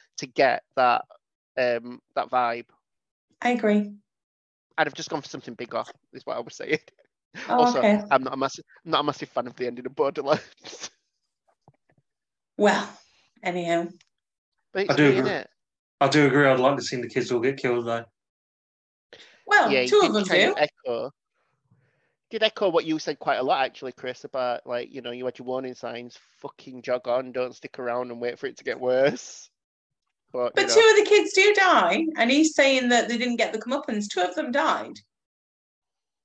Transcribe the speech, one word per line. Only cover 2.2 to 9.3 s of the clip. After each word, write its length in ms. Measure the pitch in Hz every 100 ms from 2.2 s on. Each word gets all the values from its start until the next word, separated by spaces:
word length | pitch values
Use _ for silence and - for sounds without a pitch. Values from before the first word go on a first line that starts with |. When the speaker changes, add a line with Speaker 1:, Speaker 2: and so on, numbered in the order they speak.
| -
Speaker 1:
vibe. 360 | 127 120 120 - _ _ _ _ _ _ _
Speaker 2:
I 80 | 240
agree. 420 | 247 214 208 208 - _ _ _ _ _ _ _ -
Speaker 1:
I'd 80 | 151
have 80 |
just 160 | - -
gone 100 | 156
for 80 | -
something 260 | 139 127
bigger, 300 | 117 120 113 - - _
is 100 | 131
what 120 | - -
I 40 |
was 160 | 120 -
saying. 220 | 120 156 - _ _ _ _ - -
Speaker 2:
Oh, 120 | 247
Speaker 1:
Also, 140 | 247 185
Speaker 2:
okay. 220 | 214 208 202
Speaker 1:
I'm 120 | 131
not 100 | 131
a 20 | 135
massive, 280 | 135 - - _
not 160 | 165 147
a 40 |
massive 240 | 147 - 151